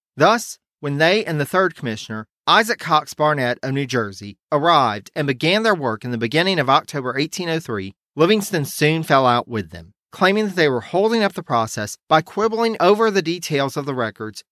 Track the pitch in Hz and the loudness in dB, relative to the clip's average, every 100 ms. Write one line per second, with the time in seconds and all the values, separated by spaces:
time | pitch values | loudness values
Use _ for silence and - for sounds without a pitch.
0 | _ - 160 226 - - _ _ 147 143 | _ 0 2 2 -2 -16 _ _ -6 0
1 | 160 208 175 156 143 185 185 - 127 110 | 2 2 0 -4 -2 0 0 -2 -8 -8
2 | - 110 107 _ - 180 220 226 160 156 | -8 -12 -14 _ 0 2 2 -2 0 0
3 | - - 151 147 123 123 135 135 135 123 | 0 -2 0 0 -2 -2 -4 -4 -2 -2
4 | 104 98 101 98 - 151 160 160 123 104 | -4 -8 -16 -16 -4 0 4 4 4 0
5 | 101 - 143 131 156 202 226 185 131 110 | -6 -6 -4 0 2 2 2 0 -2 -4
6 | 123 120 117 147 185 180 131 143 - 147 | -4 -4 -2 0 0 0 2 2 2 -6
7 | 127 131 147 - 175 160 160 107 95 - | -4 -4 -4 -4 -4 -4 -4 -6 -6 -12
8 | _ - 165 214 202 175 139 - 151 160 | _ 2 4 2 0 -4 -4 0 0 0
9 | 160 139 127 120 113 113 85 87 82 _ | 2 2 4 2 0 -6 -6 -12 -20 _
10 | _ - 185 208 214 180 151 123 - 175 | _ -2 0 2 0 2 2 2 -2 0
11 | 214 226 202 - 165 123 110 - 104 - | 2 2 0 -2 -2 -2 -2 -4 -8 -8
12 | - 160 160 - 220 220 233 220 180 208 | 2 2 2 -2 -2 0 -2 2 4 4
13 | 220 196 165 175 - 151 139 147 143 127 | 4 2 -2 -4 -2 -2 -2 -4 -6 -4
14 | 113 - 110 107 - | -4 -6 -12 -14 -20